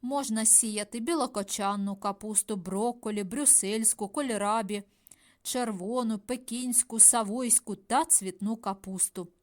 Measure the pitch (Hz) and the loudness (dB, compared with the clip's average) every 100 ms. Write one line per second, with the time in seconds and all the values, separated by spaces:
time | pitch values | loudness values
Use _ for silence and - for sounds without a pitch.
0 | 247 277 269 220 220 - 226 208 208 233 | -4 -4 -2 -2 4 4 4 -4 -6 -6
1 | 233 339 247 208 196 - 196 202 196 196 | -2 0 0 -2 -6 -2 -2 -2 -4 -4
2 | 202 196 214 214 - 208 180 190 233 240 | -6 -6 -2 -2 -2 -6 -4 -2 -2 -2
3 | 220 214 196 247 285 - 196 220 220 - | -6 -6 -4 0 4 4 4 0 0 0
4 | 202 202 277 214 202 220 202 208 196 _ | -4 -4 -2 -2 0 0 -2 -6 -10 _
5 | _ - _ _ - 254 240 196 185 247 | _ -20 _ _ -6 -4 -2 -4 -4 -2
6 | 233 214 - 247 254 233 254 233 - 226 | -2 -2 -4 -8 -6 -8 0 0 0 6
7 | - 240 214 226 254 - - 190 _ 247 | 6 6 2 -2 2 2 0 -10 _ 0
8 | 320 - 190 185 196 220 214 196 196 190 | 4 2 0 -4 -4 -4 -4 -6 -8 -4
9 | - - 175 _ | -4 -4 -12 _